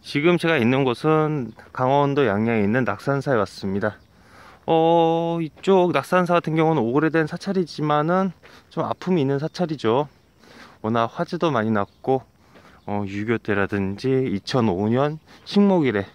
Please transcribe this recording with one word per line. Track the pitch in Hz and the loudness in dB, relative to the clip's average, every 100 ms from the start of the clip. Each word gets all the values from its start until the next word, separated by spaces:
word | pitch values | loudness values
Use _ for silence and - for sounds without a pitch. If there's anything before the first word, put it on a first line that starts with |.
지금 | - 143 156 175 | -6 0 2 2
제가 | 165 156 | 2 2
있는 | 113 131 | 2 2
곳은 | 135 117 156 156 151 151 113 - - | 0 0 2 2 2 -2 -6 -12 -16
강원도 | - 127 139 143 139 131 | -2 2 2 2 2 2
양양에 | 101 113 113 | 2 2 2
있는 | 101 120 | 2 2
낙산사에 | 117 101 - 139 139 123 | 0 -4 -2 -2 0 0
왔습니다. | 98 - 101 98 107 - _ _ - - - - - | 0 -4 -6 -2 -4 -6 _ _ -20 -20 -20 -14 -2
어, | 160 165 170 165 165 170 170 | 2 4 4 2 0 -2 -4
이쪽 | 160 - - 190 180 | -6 -6 2 4 4
낙산사 | 143 - 185 175 | 0 0 0 2
같은 | 175 165 156 | 0 0 0
경우는 | 160 160 | 2 2
오래된 | 113 135 160 160 156 | 0 0 2 0 -2
사찰이지만은 | 175 - 190 170 - 151 147 151 180 190 - - - _ | -6 -4 -4 -4 -4 -2 0 2 0 -2 -6 -20 -20 _
좀 | - | -8
아픔이 | 110 113 - 180 | -6 -6 -2 0
있는 | 135 139 | 0 -2
사찰이죠. | 160 - 175 147 113 120 147 _ _ _ - - - - | -4 -4 -6 -2 0 0 -2 _ _ _ -20 -20 -20 -8
워낙 | 110 117 117 | -2 0 -2
화재도 | - 170 170 170 | -4 -6 -2 0
많이 | 127 107 | 0 0
났고, | 107 101 _ - 131 - _ _ - - - - | 0 -2 _ -2 -2 -4 _ _ -20 -20 -20 -8
어, | 104 98 | -6 -4
유교 | 101 107 113 | -6 -4 -4
때라든지 | - 101 98 101 95 98 131 131 131 | 0 -2 0 -2 -4 -4 -2 -2 -2
이천오 | 101 - 131 113 90 104 | -6 -2 0 0 0 0
년 | 120 147 156 _ - | 0 -2 -4 _ -20
식목일에 | - 202 202 185 139 104 98 | -4 2 4 4 2 0 -4